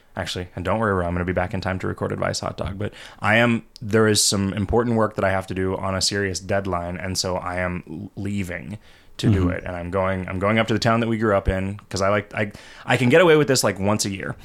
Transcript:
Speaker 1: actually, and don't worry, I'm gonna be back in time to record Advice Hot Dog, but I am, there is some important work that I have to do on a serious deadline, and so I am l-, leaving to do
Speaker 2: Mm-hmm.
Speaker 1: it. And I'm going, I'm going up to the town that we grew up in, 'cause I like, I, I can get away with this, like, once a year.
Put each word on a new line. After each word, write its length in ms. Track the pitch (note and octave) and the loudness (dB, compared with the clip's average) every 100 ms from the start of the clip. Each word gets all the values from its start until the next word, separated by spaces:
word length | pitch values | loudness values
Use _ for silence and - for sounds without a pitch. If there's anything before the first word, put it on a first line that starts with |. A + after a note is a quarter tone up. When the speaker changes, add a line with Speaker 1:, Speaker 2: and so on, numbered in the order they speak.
| _ - | _ -10
Speaker 1:
actually, 320 | F2 F#2+ F2+ | -6 -6 -8
and 100 | - | -6
don't 140 | F2 A2 | -2 0
worry, 260 | A2 F#2+ | 2 2
I'm 80 | F2 | 0
gonna 120 | F2 | 0
be 80 | F2 | 0
back 200 | F#2 F2+ | 0 -2
in 60 | F#2+ | -2
time 180 | F#2 F#2 | -4 -4
to 60 | G2 | -4
record 240 | F#2 G2+ | -4 -4
Advice 280 | G2+ F#2 - | -2 -2 -2
Hot 160 | - - | -6 -6
Dog, 220 | - F#2+ | -8 -6
but 140 | G2+ - - - | -8 -10 -20 -4
I 160 | G2+ A2 | 2 4
am, 280 | A#2+ A2+ - - | 4 2 -4 -12
there 240 | A2 A2 G#2+ | 0 4 4
is 160 | G#2+ | 4
some 300 | - G2+ G2 | 2 2 0
important 440 | G2 G2 A2+ A#2+ A2+ | 0 0 2 2 2
work 200 | G#2+ - | 0 0
that 80 | |
I 60 | G2 | 0
have 160 | F#2+ F#2 | 0 -2
to 60 | |
do 220 | F#2 F#2+ F#2 | -2 -2 -2
on 180 | G2 F#2+ | -2 -2
a 40 | |
serious 380 | - G2+ G2 F2 | -2 -2 -2 -4
deadline, 580 | F#2+ G2+ F#2+ F2 F2 F2 | -2 -2 0 -4 -4 -6
and 220 | F#2+ F#2 | -6 -4
so 180 | F#2+ F2+ | -2 -4
I 200 | F2+ F2+ | -4 -2
am 260 | F2+ F2+ - | -2 -4 -8
l-, 220 | D#2+ G2+ - | -12 -12 -8
leaving 560 | G2+ G2+ F2 F2 B1 G#2+ - - - - | -6 -4 -4 -8 -10 -14 -16 -20 -20 -2
to 100 | C3 | 2
do 100 | G2 F2+ | 4 2
Speaker 2:
Mm-hmm. 40 | |
Speaker 1:
it. 140 | F2 | -2
And 100 | F2 F2+ | -6 -8
I'm 140 | F2 | -4
going, 380 | F#2+ F#2 F#2+ F#2 | -2 0 -2 -4
I'm 100 | F#2 | -2
going 200 | G2 A2+ | 0 2
up 100 | A2 | 2
to 60 | |
the 40 | G#2+ | 2
town 200 | A#2 A2+ | 2 2
that 80 | A2+ | 2
we 100 | A2 | 0
grew 180 | A2 G2 | 2 2
up 120 | - | 2
in, 300 | F#2+ G2 G#2 - | -2 -2 -6 -8
'cause 120 | F#2 | -2
I 80 | G2 | 0
like, 220 | G#2 - | 0 -2
I, 180 | - G#2 - - - - | -4 -6 -6 -20 -10 -2
I 100 | B2 | 2
can 120 | B2 | 6
get 120 | D#3 | 6
away 160 | F3+ D#3 | 8 6
with 120 | C#3 | 6
this, 160 | B2+ | 2
like, 140 | A2 G2 | 2 0
once 240 | G2 G#2+ | 0 0
a 60 | G#2+ | -2
year. 260 | F#2+ - - | -6 -8 -10